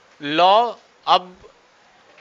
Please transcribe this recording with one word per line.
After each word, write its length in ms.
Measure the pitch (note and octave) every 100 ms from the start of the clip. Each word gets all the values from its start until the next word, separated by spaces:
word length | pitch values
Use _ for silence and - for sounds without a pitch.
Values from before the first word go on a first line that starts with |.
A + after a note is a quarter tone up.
| _ -
लॉ, 520 | D3 D#3 F3+ G#3 A#3+ G#3 _ _ -
अब 300 | F3+ F3+ F#3 - _ _ _ _ _ _ _